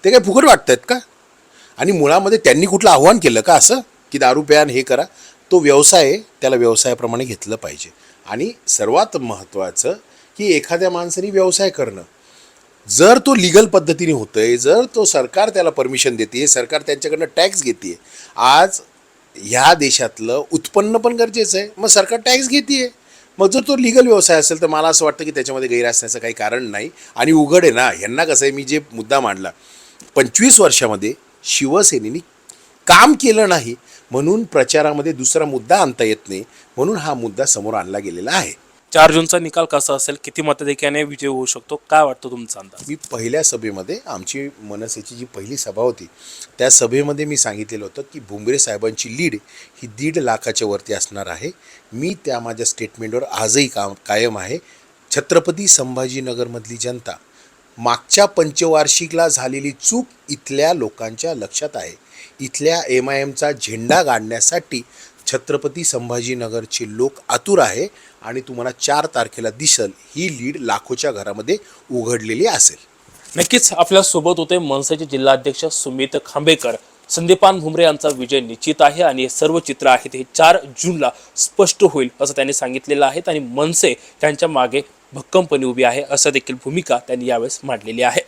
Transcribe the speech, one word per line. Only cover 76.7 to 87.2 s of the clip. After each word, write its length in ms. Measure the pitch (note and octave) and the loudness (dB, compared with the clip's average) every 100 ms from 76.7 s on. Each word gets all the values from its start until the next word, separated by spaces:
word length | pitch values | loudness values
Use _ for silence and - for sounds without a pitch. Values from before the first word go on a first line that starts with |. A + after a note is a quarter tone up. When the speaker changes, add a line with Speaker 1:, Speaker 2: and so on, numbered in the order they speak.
| A2+ _ _ _ | -8 _ _ _
Speaker 2:
संदीपान 480 | - E3+ F#3 F#3+ F#3+ | -6 2 4 4 2
भुमरे 240 | D#3 D#3+ | -4 2
यांचा 240 | E3 D3+ D3+ | 2 2 -4
विजय 320 | C3 B2 C#3 | -4 -2 -4
निश्चित 420 | A#2+ A#2 - D3+ | -4 -8 -6 4
आहे 200 | D3 D3+ | 2 4
आणि 200 | E3+ C3 | -2 0
हे 60 | B2+ | -6
सर्व 300 | - D#3 E3 | -2 0 0
चित्र 280 | - C3+ C3+ | -4 -2 2
आहे 220 | B2+ C3 | 2 0
ते 140 | C3 C3 | -12 -10
चार 240 | - D#3+ F3+ C#3 B2+ | 2 4 4 0 -8
जूनला 320 | F3 E3 C3 - - - | -6 -2 -4 -4 -18 -6
स्पष्ट 480 | - - F#3+ - | -6 2 0 4
होईल 240 | F#3+ D3 B2 _ | 2 2 -4 _
असं 140 | C#3 C#3+ | -4 -2
त्यांनी 160 | C3+ | -4
सांगितलेलं 540 | C#3 B2+ C3 - C#3+ C#3 | -4 -6 -8 -4 0 0
आहे 140 | B2+ F#3 | 0 -4
आणि 120 | D#3 | -4
मनसे 560 | B2+ B2+ D#3 E3 E3 A#2+ - _ | -6 -4 -2 0 0 -2 -12 _
त्यांच्या 280 | D3+ D3 E3+ | -4 0 -2
मागे 320 | D3 B2+ C3 C#3 _ _ | 0 0 -2 -6 _ _
भक्कमपणे 540 | C#3 - F#3 E3+ C#3+ C3 | -18 0 0 2 -2 -2
उभी 180 | B2 | 0
आहे 180 | B2 B2+ C#3+ | 0 0 -4
असं 200 | C#3 D3+ | 0 0
देखील 260 | C3+ - B2+ | 0 -4 -12
भूमिका 340 | C3+ D#3+ F3+ B2 - | -6 -6 -2 -4 -4
त्यांनी 200 | B2+ | -6